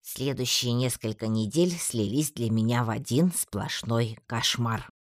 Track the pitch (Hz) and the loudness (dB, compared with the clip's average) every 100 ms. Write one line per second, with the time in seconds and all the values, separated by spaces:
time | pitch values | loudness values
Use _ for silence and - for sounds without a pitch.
0 | - - 131 123 123 - 127 120 127 - | -12 -4 -4 -2 0 0 2 2 0 0
1 | 110 107 110 110 107 156 180 175 - 117 | -4 -4 0 0 2 2 2 2 -4 -2
2 | 101 127 151 - 117 113 110 120 113 107 | 0 0 -2 -2 0 2 2 2 0 -2
3 | - 120 180 165 - 101 - - - 117 | 0 4 4 2 -4 -4 -4 -6 0 0
4 | 117 113 _ 117 - - 117 113 - _ | 0 -4 _ -2 0 0 0 -2 -6 _
5 | _ | _